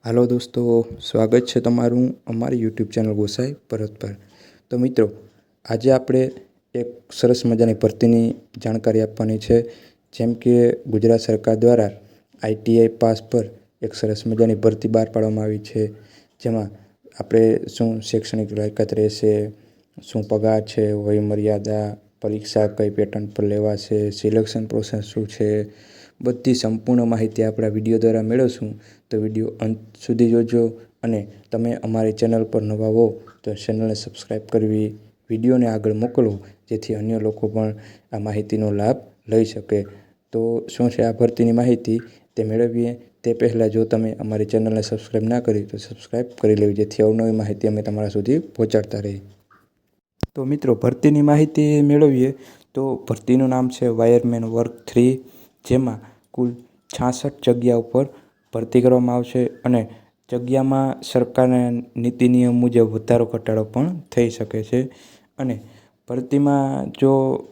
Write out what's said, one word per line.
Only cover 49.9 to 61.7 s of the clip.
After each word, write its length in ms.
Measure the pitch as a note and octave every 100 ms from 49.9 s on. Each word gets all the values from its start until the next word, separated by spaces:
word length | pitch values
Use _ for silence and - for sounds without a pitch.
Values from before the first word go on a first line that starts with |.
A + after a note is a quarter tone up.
| _ _ _ - -
તો 100 | C3
મિત્રો, 300 | D3 C3+ A2+
ભરતીની 460 | A#2+ B2 D3 D3
માહિતી 600 | D3 D3 D3+ D#3 D3+ D3
મેળવીએ 520 | C#3+ D3 D3+ C3 C3 C3 - - _
તો 320 | - C3+ B2 -
ભરતીનું 400 | A#2+ - B2+ B2+
નામ 200 | B2+ B2+
છે 180 | B2+ B2
વાયરમેન 580 | A2+ A#2 A#2+ A#2+ A#2 A2+
વર્ગ 260 | A2+ A#2+
થ્રી, 480 | - - - B2 C3 - - _ _ -
જેમાં 300 | B2+ B2+ G#2+ - _ _
કુલ 220 | - B2 A#2+ - _ _ -
છાસઠ 500 | B2+ B2+ C#3+ - -
જગ્યા 260 | A#2+ B2 A#2
ઉપર 300 | A#2 B2+ C#3 - _ _ _
ભરતી 280 | A2+ A2+ B2+
કરવામાં 340 | B2 B2+ B2 B2
આવશે 300 | A#2+ B2+ A#2+
અને 440 | - B2+ A#2+ G#2+ - _ _ _
જગ્યામાં 720 | B2 B2 C3+ C3 C3+ C3+ -
સરકારના 720 | - B2+ B2 - B2+ B2+ B2